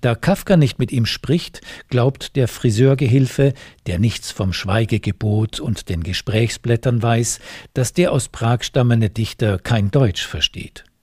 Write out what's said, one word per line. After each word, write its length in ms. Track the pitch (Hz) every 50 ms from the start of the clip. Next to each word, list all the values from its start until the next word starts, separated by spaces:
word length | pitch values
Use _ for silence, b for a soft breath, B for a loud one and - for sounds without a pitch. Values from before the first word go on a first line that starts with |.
Da 140 | - 127 113
Kafka 420 | 110 - - 190 196 - - 202
nicht 220 | 170 151 131 - -
mit 140 | 135 -
ihm 140 | - 135 113
spricht, 540 | 104 - - _ - 135 175 - - - - B B B B B B
glaubt 480 | - 123 120 135 135 - - - _
der 120 | 139 127 113
Friseurgehilfe, 1040 | - - - 123 107 104 127 135 135 131 151 131 110 135 135 123 - - 139 139 135 B B B B B B
der 120 | - 87 85
nichts 320 | 101 117 104 - - -
vom 220 | - - 104 95
Schweigegebot 1080 | 90 - - 95 95 110 113 107 - 107 - - 101 - - 107 104 107 107 110 - -
und 280 | - - 110 - - -
den 140 | 95 82
Gesprächsblättern 1000 | 82 85 92 - - - 101 107 117 113 - - _ 123 117 113 - 135 120 120
weiß, 380 | 107 120 117 113 120 113 - - B B B B B B B
dass 180 | - 127 -
der 200 | - - 175 180
aus 160 | - 147 - -
Prag 340 | _ - - 117 120 120
stammende 480 | - - - 143 123 123 120 113 113 104
Dichter 480 | - - 113 104 - - - 110 101 92
kein 320 | - - - 113 101 101
Deutsch 360 | - 147 135 113 90 - -
versteht. 580 | - - 82 71 - _ - - - _ - - _ _ _